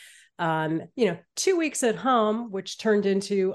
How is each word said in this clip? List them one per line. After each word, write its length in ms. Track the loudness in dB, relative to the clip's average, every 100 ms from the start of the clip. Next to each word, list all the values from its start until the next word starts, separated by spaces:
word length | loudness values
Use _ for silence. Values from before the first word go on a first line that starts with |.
| -20 -20 _ -4
um, 420 | -2 0 -2 -4 -6 -2
you 100 | 0
know, 120 | -2 -8 -4
two 200 | 0 0
weeks 280 | 0 0
at 120 | -2 0
home, 540 | 2 2 2 0 -4
which 300 | -8 -10 -4
turned 260 | 2 2 2
into 480 | 0 0 0 0